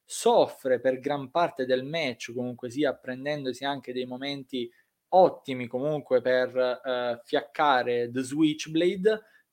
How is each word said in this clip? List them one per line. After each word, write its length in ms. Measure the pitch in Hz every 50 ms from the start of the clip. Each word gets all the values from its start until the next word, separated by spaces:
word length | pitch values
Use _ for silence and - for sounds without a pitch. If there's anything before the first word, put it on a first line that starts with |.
| _
soffre 760 | - - - - 233 233 185 143 - - - - 131 127 117
per 200 | - 131 131 127
gran 300 | 131 143 143 139 135 127
parte 360 | - 170 175 151 - - 131
del 180 | 123 127 127 131
match, 480 | 143 160 170 151 127 117 - - -
comunque 380 | 117 123 123 123 123 - 127 123
sia, 240 | 117 143 151 131 -
prendendosi 720 | - - 131 127 131 135 147 151 147 135 127 120 - 135
anche 280 | 139 143 131 - 131
dei 140 | 123 127 123
momenti 640 | 123 123 127 139 143 143 139 131 - 135 127 120 120 _ _ _ _ _ _ _ - 175
ottimi 520 | 185 180 147 - - - 139 131 127 123
comunque 560 | 113 - 123 139 151 151 143 - - 131 123
per, 340 | 117 127 127 127 127 123 123
eh, 640 | 127 127 123 123 - - 131 127 123 123 123 117 117 -
fiaccare 840 | - 151 139 - - - - 151 143 131 123 120 123 120 120 120 120
The 120 | 120 131
Switchblade, 1000 | 127 120 143 151 160 151 156 156 - 156 156 160 175 180 202 190 180 220 214 214 - _ _ _ _ _